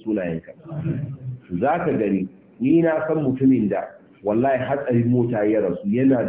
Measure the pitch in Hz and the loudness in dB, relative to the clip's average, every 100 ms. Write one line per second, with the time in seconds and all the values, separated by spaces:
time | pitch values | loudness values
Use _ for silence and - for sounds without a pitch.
0 | 110 107 87 82 - - - - - - | -4 -4 -4 -6 -10 -20 -14 -8 -6 -6
1 | - - - - - 90 127 170 170 117 | -8 -10 -12 -14 -8 -4 -2 0 0 0
2 | 104 95 92 - - - 123 165 165 156 | 0 -2 -4 -10 -20 -4 2 4 4 0
3 | 156 156 135 131 131 127 104 92 - - | -2 -2 -2 2 4 4 2 -2 -6 -12
4 | - _ 98 107 131 131 123 139 - 120 | -20 _ -2 0 2 0 -2 -4 0 0
5 | 117 123 117 113 104 110 95 87 101 113 | 2 2 2 0 2 2 0 -2 -2 2
6 | 135 127 | 4 2